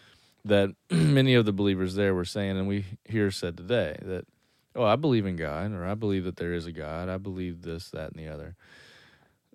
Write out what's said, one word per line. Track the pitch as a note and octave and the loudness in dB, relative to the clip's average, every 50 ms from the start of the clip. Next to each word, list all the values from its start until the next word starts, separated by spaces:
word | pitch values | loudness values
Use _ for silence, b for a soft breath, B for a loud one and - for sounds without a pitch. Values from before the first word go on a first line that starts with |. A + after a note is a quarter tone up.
| b b b b b b b b - | b b b b b b b b 0
that | G#2 G2+ G2+ G2 G2+ - - | 4 4 6 6 4 -2 -8
<clears throat> | _ - | _ 0
many | F3+ E3 D#3+ D3+ C#3+ C3+ C3 C3+ B2+ | 2 4 6 6 6 6 6 6 6
of | A#2+ G#2+ | 6 6
the | G#2 G2 | 4 2
believers | F#2+ G2+ G2+ F#2+ F#2 F#2+ F2+ F#2 | 2 2 2 4 2 0 0 0
there | G2+ G2+ G2 F#2+ | 2 2 2 2
were | F2+ F2 | 0 -2
saying, | - - G#2 G2+ G2 F#2+ | -2 -4 -2 -2 0 0
and | F#2+ F#2+ | 0 0
we | G2 G2+ G2+ G2 F#2 G2+ - _ | 0 -2 -2 -4 -6 -12 -14 _
hear | - A2 A2 G2+ G2 | -4 0 0 2 2
said | F#2+ - F#2+ F2 E2 | 0 -2 -6 -6 -6
today, | F2 F2 F#2+ B2 A2+ F2+ D2+ - - | -8 -4 -2 0 0 0 -2 -4 -8
that, | F#2+ F#2+ F#2 F2+ - - _ _ _ _ _ _ _ _ _ | -8 -8 -8 -8 -8 -12 _ _ _ _ _ _ _ _ _
"Oh, | A#2+ A#2 | 0 2
I | G#2 A2 | 4 4
believe | C3+ D#3+ D3+ B2 A2+ G2 | 4 4 4 4 4 2
in | F#2+ F2+ | 0 -2
God," | D#2+ D#2+ D2 D2 D#2+ F#2+ G#2+ | -2 -4 -4 -4 -4 -4 -4
or, | G#2 F2 F2 | -6 -6 -4
"I | F#2+ G#2+ | -4 -4
believe | A2 A2+ G2+ G2 F#2+ F2 | -2 -2 0 0 0 -2
that | F2+ E2+ | -4 -6
there | - F2 F2 F2 | -6 -4 -4 -4
is | E2+ D#2+ | -4 -6
a | F2 D#2+ | -8 -10
God. | D#2+ D2+ D2+ D#2+ E2+ F2+ | -10 -8 -8 -6 -6 -6
I | F#2 F#2 | -6 -6
believe | F#2+ G2 G2+ F#2 F#2 F#2 F2+ E2+ E2+ | -6 -6 -8 -6 -6 -6 -6 -8 -10
this, | F2 E2+ E2 E2 - - | -10 -10 -10 -10 -10 -12
that, | - D#2 D#2 - - | -10 -10 -10 -10 -12
and | D#2+ | -12
the | D#2 | -12
other." | D#2 D2+ D2+ D#2 E2 F2+ b b b b b b b b b b b b b b b b b b _ | -12 -12 -12 -12 -14 -16 b b b b b b b b b b b b b b b b b b _